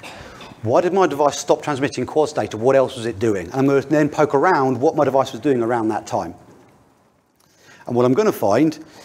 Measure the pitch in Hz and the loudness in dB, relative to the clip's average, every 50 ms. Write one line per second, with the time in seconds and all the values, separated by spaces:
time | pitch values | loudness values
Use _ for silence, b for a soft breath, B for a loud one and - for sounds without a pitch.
0 | B B B B B B B B B B B B - 107 127 170 180 180 175 196 | B B B B B B B B B B B B -4 2 2 2 2 2 2 2
1 | 185 160 143 139 151 143 135 - - - 156 151 - 151 147 123 139 131 - - | 2 2 2 0 0 0 0 -2 0 0 0 0 0 -6 -4 -2 -4 -4 -4 -6
2 | 123 - - 156 151 - - 131 107 107 - 107 113 131 135 135 131 117 - 123 | -8 -2 0 0 0 0 -2 -4 -6 -4 -6 0 2 4 4 4 2 0 -4 -8
3 | 110 117 95 98 120 113 101 95 85 82 - 135 135 139 139 139 135 147 156 151 | -8 -8 -4 -2 0 0 0 -2 -4 -6 -2 0 2 2 2 2 2 2 2 2
4 | 156 143 - - 151 - - 139 151 185 180 147 135 131 131 113 131 160 123 156 | 2 0 2 0 0 2 2 2 2 4 2 2 2 0 0 0 0 0 2 2
5 | 143 131 127 135 127 - - 113 104 147 135 120 113 113 123 120 110 110 110 - | 0 2 2 0 0 0 -6 -4 -2 0 0 0 0 0 -2 -2 -2 -2 -4 -4
6 | - - 123 107 90 85 85 - - - - - - _ _ _ _ _ _ _ | -6 -4 -6 -4 -4 -6 -12 -16 -20 -20 -20 -20 -20 _ _ _ _ _ _ _
7 | _ _ _ _ _ _ _ _ _ B B B B B B B B - 120 120 | _ _ _ _ _ _ _ _ _ B B B B B B B B -4 0 2
8 | 123 123 131 202 214 208 - - 120 101 101 127 156 160 151 - B B B B | 4 4 4 4 2 0 0 0 0 2 2 4 2 2 0 -4 B B B B
9 | B | B